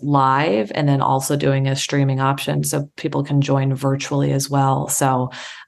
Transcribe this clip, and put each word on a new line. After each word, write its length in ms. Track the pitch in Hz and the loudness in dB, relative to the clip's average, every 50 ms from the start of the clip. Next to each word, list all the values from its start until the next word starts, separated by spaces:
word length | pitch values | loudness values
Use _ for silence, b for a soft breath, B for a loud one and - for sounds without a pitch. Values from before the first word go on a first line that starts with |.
live 680 | - 143 143 139 131 131 131 139 151 175 196 220 208 202 - | -2 0 2 4 4 4 4 2 2 2 2 0 0 -2 -2
and 140 | - 147 143 | 0 2 2
then 140 | 139 135 | 2 2
also 340 | - 131 135 135 135 - 147 | 2 2 0 0 0 -2 -2
doing 320 | 143 151 139 135 135 135 135 | 0 2 2 2 2 0 0
a 80 | 135 | -2
streaming 460 | 139 - - 143 143 139 135 135 131 | -2 -2 -2 0 2 2 2 2 0
option 420 | 135 135 139 139 - 147 143 143 147 | 0 0 0 -2 -2 -2 -2 -2 -2
so 260 | - 156 147 143 - _ | -2 -2 -4 -4 -6 _
people 260 | - - 151 143 139 | -8 -6 -4 -2 -4
can 200 | 139 - 147 139 | -2 0 0 0
join 340 | 139 143 139 135 135 135 135 | 2 2 2 2 2 0 0
virtually 560 | 127 139 135 135 139 - - 147 139 143 143 | 0 0 0 0 -2 -2 -2 -2 0 0 0
as 180 | 139 139 139 - | 0 -2 -2 -2
well. 380 | 147 139 135 135 135 139 - - | 0 0 2 2 2 0 -2 -2
So, 420 | - - 143 135 131 127 127 131 B B B B B B B | -2 0 0 2 2 0 0 -2 B B B B B B B